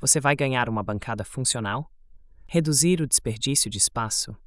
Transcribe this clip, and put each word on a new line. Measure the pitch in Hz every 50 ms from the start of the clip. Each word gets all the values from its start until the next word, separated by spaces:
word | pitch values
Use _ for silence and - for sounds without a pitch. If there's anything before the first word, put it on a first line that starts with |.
você | - 135 - 151
vai | 139 143 147
ganhar | 135 143 131 131 123 120 117
uma | 113 107
bancada | 98 - 104 98 - 120 110 104 101
funcional, | - - 135 127 - - 120 110 101 104 135 156 - - - - - - - - - - - -
reduzir | - - 170 151 156 147 135 156 175 180 165
o | 151
desperdício | 135 - - - 120 113 - - 135 139 - - 107
de | 110
espaço | 101 - - - 117 113 107 - - - - - - -